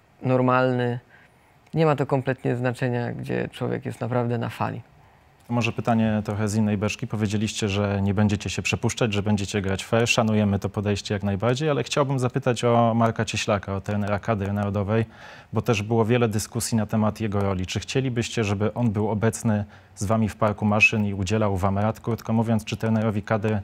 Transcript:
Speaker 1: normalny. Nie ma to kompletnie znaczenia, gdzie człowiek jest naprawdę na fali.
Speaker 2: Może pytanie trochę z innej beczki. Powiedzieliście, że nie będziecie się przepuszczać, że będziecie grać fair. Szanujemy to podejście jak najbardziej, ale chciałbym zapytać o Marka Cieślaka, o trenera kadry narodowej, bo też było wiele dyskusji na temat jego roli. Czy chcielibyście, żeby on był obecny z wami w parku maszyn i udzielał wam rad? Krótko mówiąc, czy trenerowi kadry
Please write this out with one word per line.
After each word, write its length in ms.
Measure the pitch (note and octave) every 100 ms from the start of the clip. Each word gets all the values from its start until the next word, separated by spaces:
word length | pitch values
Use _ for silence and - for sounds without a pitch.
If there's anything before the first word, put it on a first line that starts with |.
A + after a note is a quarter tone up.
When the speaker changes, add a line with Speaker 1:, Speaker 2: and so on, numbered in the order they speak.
| _ _
Speaker 1:
normalny. 760 | B2+ B2+ B2+ B2+ C3 B2 A#2+ A#2+ - - - _ _ _ _
Nie 120 | D3+ D#3+
ma 100 | C#3+
to 100 | C3+
kompletnie 500 | C#3 B2+ B2+ C3+ A#2+
znaczenia, 560 | B2 A#2+ B2+ A#2+ A#2+
gdzie 360 | A2+ B2+ B2 A#2
człowiek 380 | - A#2+ A#2+ B2+
jest 140 | A2
naprawdę 380 | A#2 B2 A#2+ A#2
na 100 | A#2
fali. 320 | - A2 A2+ - - - _ _ _ -
Speaker 2:
Może 220 | A#2+ A2
pytanie 500 | - A#2 A2+ A2 G#2+
trochę 240 | G#2 G#2 G#2+
z 60 |
innej 240 | A2 G#2 G#2
beczki. 280 | G#2 - A#2+
Powiedzieliście, 640 | G#2+ G#2+ G#2 G#2+ - G#2
że 340 | G2+ G2+ G2+
nie 120 | G2
będziecie 360 | G2 G#2+ G2+ G2
się 120 | -
przepuszczać, 500 | - F#3+ A#2+ - A#2
że 100 | G2+
będziecie 400 | G2+ G#2 G2 G#2
grać 220 | F#2+ G2
fair. 240 | - A2+ A#2
Szanujemy 500 | - A2 G#2+ G#2 G2
to 100 | G2
podejście 460 | A2 G#2 G2+ -
jak 80 | G2+
najbardziej, 480 | G2+ G2 A2+ B2+ D#3
ale 120 | C3+
chciałbym 360 | B2+ D#3 C3+ C3+
zapytać 460 | B2 C#3 B2+ A2+
o 300 | A#2+ A#2 A#2
Marka 300 | A2+ A2+ A2
Cieślaka, 500 | A2 G2+ - G2+ G2
o 60 | G2
trenera 380 | G2 G#2 G2+ G2
kadry 340 | - G#2 G2
narodowej, 520 | G2+ G2+ G2+ G2 A2+ A2+ - - - -
bo 100 | A2
też 200 | B2 G#2+
było 220 | G#2+ A#2
wiele 240 | A2 B2 A#2
dyskusji 480 | G#2 - A#2+ - A2+
na 100 | G#2+
temat 340 | A2 G#2+ G#2
jego 200 | A2 G2+
roli. 260 | G2 F#2 F#2
Czy 140 | G2+
chcielibyście, 640 | - C3+ C3 A#2 A2 -
żeby 300 | G2+ G2 G#2
on 160 | A#2 A#2+
był 180 | G#2 G#2
obecny 540 | G2+ A2 - A#2 G#2 G2+ - - -
z 80 |
wami 240 | G2 A2+ G#2+
w 80 | -
parku 280 | G#2+ G#2
maszyn 400 | G#2+ G#2 - A2+ G2+
i 80 |
udzielał 420 | G2 F#2+ A2 G#2+ F#2+
wam 220 | G2 G2
rad? 220 | G#2+ -
Krótko 320 | - A2+ -
mówiąc, 320 | A2+ A2+ A2
czy 120 | - G#2+
trenerowi 460 | A2+ A2 A2 G2+
kadry 380 | - A2 A2 G#2+